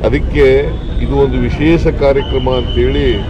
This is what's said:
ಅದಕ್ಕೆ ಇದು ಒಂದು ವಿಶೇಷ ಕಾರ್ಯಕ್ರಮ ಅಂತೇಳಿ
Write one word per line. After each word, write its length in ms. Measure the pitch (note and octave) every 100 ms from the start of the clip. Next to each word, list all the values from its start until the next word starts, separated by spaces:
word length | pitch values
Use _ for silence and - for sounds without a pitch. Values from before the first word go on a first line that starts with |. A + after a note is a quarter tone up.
| G#2+
ಅದಕ್ಕೆ 640 | B2+ - D3 C3+ C3+ D3 - - -
ಇದು 120 | A#2+ C#3
ಒಂದು 220 | C#3 B2+
ವಿಶೇಷ 480 | A#2+ - D3+ E3 D#3+
ಕಾರ್ಯಕ್ರಮ 640 | - C#3 C#3 C#3 C3 B2+
ಅಂತೇಳಿ 600 | B2+ A#2 A#2 B2 C#3 C#3 A#2+ -